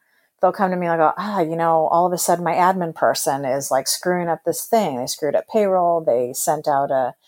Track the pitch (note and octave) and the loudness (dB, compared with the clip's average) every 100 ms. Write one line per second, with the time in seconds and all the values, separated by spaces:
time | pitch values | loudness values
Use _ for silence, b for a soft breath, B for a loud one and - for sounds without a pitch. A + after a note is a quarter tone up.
0 | _ _ _ _ F#3 F#3 F#3+ F3+ E3+ E3 | _ _ _ _ 0 2 -2 0 0 2
1 | D#3 - G3+ G3+ D#3+ E3 E3 D#3+ D#3 E3+ | 2 2 -4 -2 -2 0 2 2 4 2
2 | F3 F3 - E3+ E3+ - F3 F#3+ E3+ - | 2 0 0 0 0 2 2 2 -4 0
3 | A#2+ C3+ - C#3 C3+ C#3 C3+ C3 C3+ - | 0 2 -2 -2 -2 -4 0 -2 -2 -4
4 | F3+ F3+ E3+ D#3+ E3+ D#3 - A3+ F3+ B2 | -2 -2 -2 -2 -4 -6 -2 0 0 -2
5 | C#3 - D3 D3 - A3+ G3+ F#3 F3 E3+ | -6 -4 -2 -2 -2 0 2 2 2 2
6 | D#3+ A#2+ B2 C3 - D3+ D3+ C#3 C#3 C3+ | 2 0 0 -2 -2 -2 0 0 0 0
7 | B2 - | -2 -6